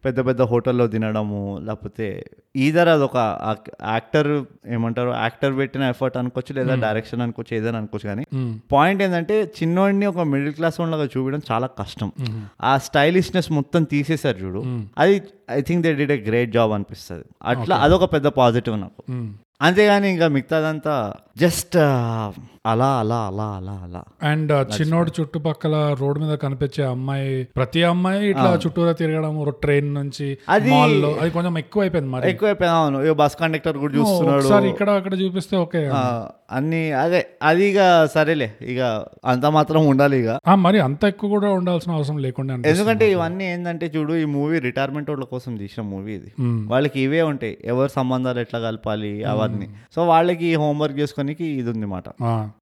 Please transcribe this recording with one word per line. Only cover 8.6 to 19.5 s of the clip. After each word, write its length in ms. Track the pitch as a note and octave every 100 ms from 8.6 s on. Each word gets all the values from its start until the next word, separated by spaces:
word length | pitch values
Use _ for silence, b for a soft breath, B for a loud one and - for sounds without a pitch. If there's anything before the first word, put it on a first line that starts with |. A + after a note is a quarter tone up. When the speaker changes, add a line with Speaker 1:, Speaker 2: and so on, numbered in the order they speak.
| _
Speaker 1:
పాయింట్ 320 | C#3 E3 G3
ఏంటంటే 400 | G3 E3+ E3 G#3+
చిన్నోడిని 640 | G#3 - E3 F3+ G3 G3
ఒక 140 | G#3 F3
మిడిల్ 340 | D#3+ C#3 C#3+
క్లాస్ 260 | D3+ E3 D#3
వాడిలాగా 240 | E3 D#3+
చూపించడం 380 | C#3 C3 C3 D3 -
చాలా 160 | A2+ B2+
కష్టం. 440 | - G#2 - G#2 -
Speaker 2:
మ్మ్. 260 | B2 A2 G2+ _
Speaker 1:
ఆ 140 | B2 C#3
స్టైలిష్నెస్ 760 | - D3 D3+ F#3 - F#3 -
మొత్తం 320 | D3+ C3+ F3
తీసేశారు 540 | D3+ C#3+ D3 D#3+ D3 F#2+
చూడు, 220 | F#2+ F#2+
Speaker 2:
మ్మ్. 260 | B2+ A#2+ G2+ -
Speaker 1:
అది 240 | F3+ G3+ G3 _ - C3
I 20 |
think 160 | C#3+ F3
they 180 | E3 C#3+
did 100 | C#3+
a 180 | C#3 G#2
great 180 | A#2 A#2+
job 240 | A#2 A2
అనిపిస్తది. 520 | G#2 F#2+ - - E2+ - _
అట్లా 300 | F2 B2+ B2
Speaker 2:
ఓకే. 100 | F3+
Speaker 1:
అదొక 280 | D3 F3+ F3+
పెద్ద 140 | D3+ C#3+
పాజిటివ్ 540 | C3+ B2 A#2 A#2 A2
నాకు. 300 | F#2 - -
Speaker 2:
మ్మ్. 220 | B2 A2+ G2+ _